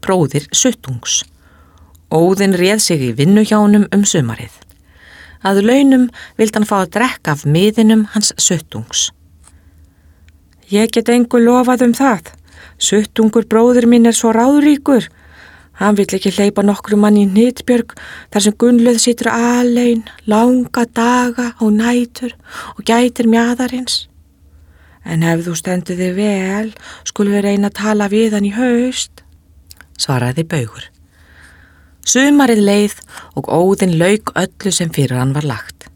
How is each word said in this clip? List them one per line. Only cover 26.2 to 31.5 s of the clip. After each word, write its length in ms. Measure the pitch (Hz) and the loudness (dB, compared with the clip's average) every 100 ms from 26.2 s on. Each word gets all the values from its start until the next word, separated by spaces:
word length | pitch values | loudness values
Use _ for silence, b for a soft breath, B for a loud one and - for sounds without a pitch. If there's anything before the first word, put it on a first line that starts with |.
| 208 202 190 202 220 214 B B | -2 -2 -4 -6 -8 -12 B B
skulum 320 | - - 202 202 | -16 -4 -2 0
við 60 | |
reyna 240 | 202 202 202 | -2 -2 -4
að 100 | - | -4
tala 280 | 208 208 202 | -4 -2 -2
við 240 | 208 226 | 0 0
hann 160 | 208 202 | 0 -4
í 60 | 208 | -2
haust,“ 680 | 254 240 254 254 - - _ _ _ _ _ - - - | -2 0 -2 -6 -12 -14 _ _ _ _ _ -20 -20 -12
svaraði 460 | - 131 123 131 165 | -4 -2 -2 -4 -4
Baugur. 380 | 165 113 - - _ _ b b b b | -6 -6 -12 -20 _ _ b b b b